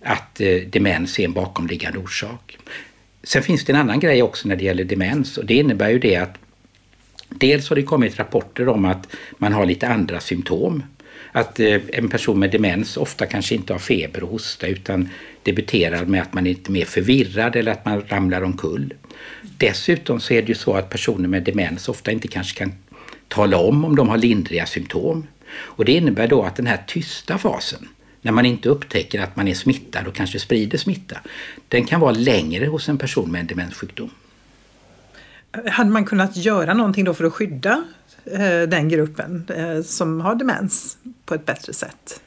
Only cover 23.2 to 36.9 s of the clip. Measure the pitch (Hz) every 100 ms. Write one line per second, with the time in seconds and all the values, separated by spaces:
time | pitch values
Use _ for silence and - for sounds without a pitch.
23.2 | - - 104 90 92 143 160 143 113 113
24.2 | 117 104 82 85 82 - 90 - - 160
25.2 | 151 _ - - - - 113 160 156 -
26.2 | 117 139 92 - 123 95 - 175 - -
27.2 | - 190 208 - - - - - - _
28.2 | - 113 123 113 113 143 - 104 - 101
29.2 | 95 - 101 87 135 - - - 92 -
30.2 | 95 101 - 117 107 143 196 185 - -
31.2 | - - - - - 123 120 165 147 113
32.2 | 127 104 78 90 143 151 - 139 135 -
33.2 | 85 87 85 90 87 - - - - -
34.2 | _ _ _ _ _ _ _ - _ -
35.2 | - - _ 220 233 - 214 220 202 196
36.2 | 190 180 208 202 160 214 214